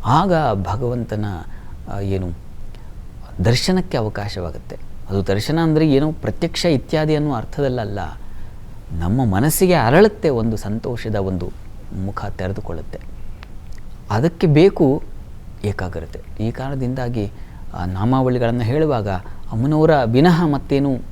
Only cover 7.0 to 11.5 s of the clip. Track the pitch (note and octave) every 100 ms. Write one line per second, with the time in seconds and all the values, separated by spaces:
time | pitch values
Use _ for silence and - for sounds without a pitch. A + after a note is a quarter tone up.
7 | D#3 D3+ D3+ B2+ G#2+ - C#3 B2 G#2 G2+
8 | E2 - - - - - - - - E2+
9 | E2+ A#2 B2 F#2+ C#3 - F#3 F3 A#2 D3
10 | G#3+ G#3 E3 B2 A2+ A2 G#2 A2 - A#2+
11 | A2+ G#2+ F#2+ F#2+ E2+